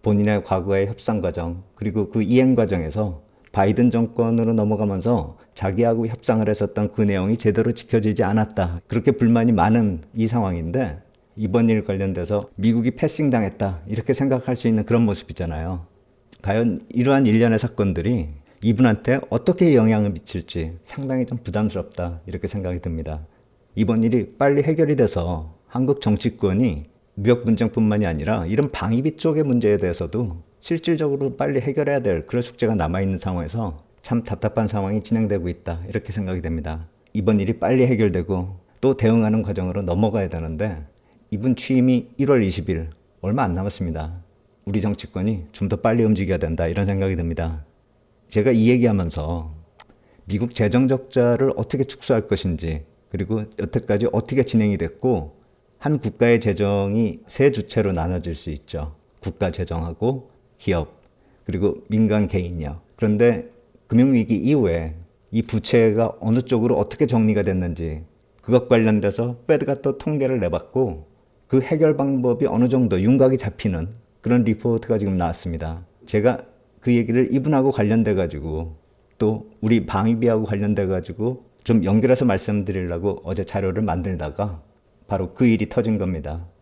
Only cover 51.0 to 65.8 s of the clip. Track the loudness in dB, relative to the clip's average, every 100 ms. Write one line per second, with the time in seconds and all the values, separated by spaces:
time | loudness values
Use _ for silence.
51 | 0 2 2 4 2 0 -4 -4 -6 -12
52 | 0 0 0 -2 -2 -4 -4 -6 -10 _
53 | _ -8 -4 -4 -6 -8 -4 -4 0 0
54 | 2 0 0 -2 2 2 2 0 -4 -2
55 | -2 -2 -4 -16 _ _ _ _ -2 0
56 | -2 2 4 4 2 0 2 2 0 0
57 | 0 -4 -14 2 2 2 -4 -2 0 0
58 | -2 -4 -6 -8 -10 -10 -10 -10 -10 -12
59 | _ _ -10 -4 -4 -4 -6 -4 -6 -4
60 | -4 -4 -10 _ _ _ -2 -2 -2 _
61 | _ _ _ _ -8 -2 -2 -2 -2 2
62 | 2 2 0 -2 -4 -6 -8 -10 _ _
63 | 0 4 4 4 -6 _ _ _ _ 4
64 | 6 4 2 0 2 2 2 0 -4 -10
65 | -18 _ _ -4 -2 -4 2 4